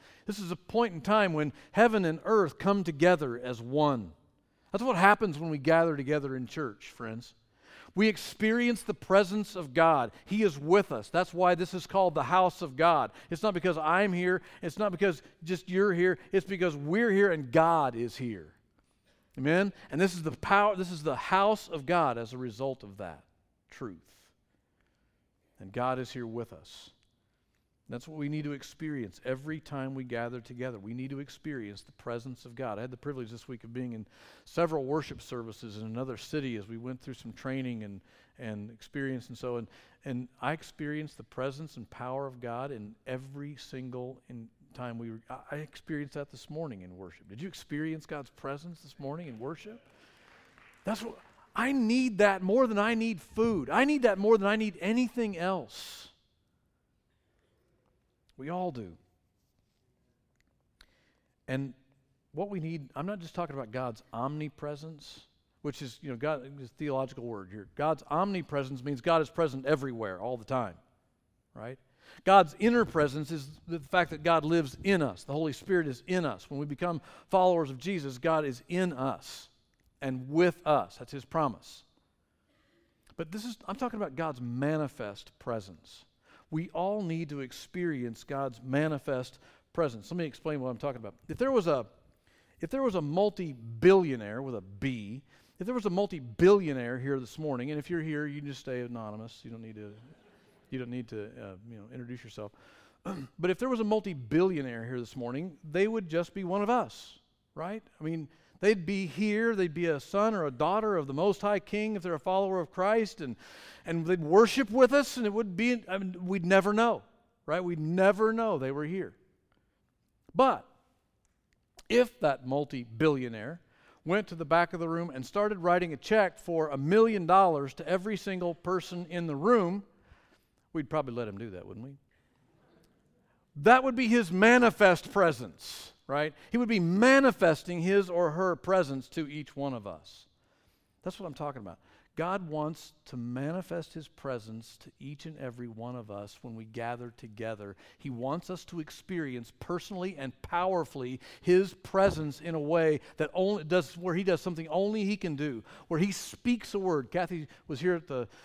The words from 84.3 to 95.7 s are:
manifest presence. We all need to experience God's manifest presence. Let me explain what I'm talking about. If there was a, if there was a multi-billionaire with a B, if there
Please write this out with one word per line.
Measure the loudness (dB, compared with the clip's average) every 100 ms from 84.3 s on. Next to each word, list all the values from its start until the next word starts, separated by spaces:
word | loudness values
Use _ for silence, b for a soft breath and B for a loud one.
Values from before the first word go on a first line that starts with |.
| -6
manifest | -6 -2 0 0 -4 -6 -10 -10 -18 _
presence. | -6 -6 -6 -18 -20 -20 _ _ b b b
We | -6 -4
all | -2 -2 -2
need | -2 -4 -4
to | -8
experience | -10 -12 -12 -4 -2 -2 -4 -8
God's | -8 -4 -4 -6
manifest | -2 0 0 -2 -4 -4 -4 -14 b b b
presence. | -2 -2 -2 -8
Let | -6
me |
explain | -6 -6 -6 -4
what | -4
I'm | -4
talking | -6 -6
about. | -12 -16 -12
If | -2
there | 2
was | 2 2
a, | 0 -2 _ _ _ _ b b b
if | -6
there | -2
was | 0 0
a |
multi-billionaire | 0 2 0 0 -8 -8 -12 4 8 8 6 -2 -4 -6
with | -6 -8
a |
B, | -10 -6 -4 -4 -8 -12 -14 b b b
if |
there | -6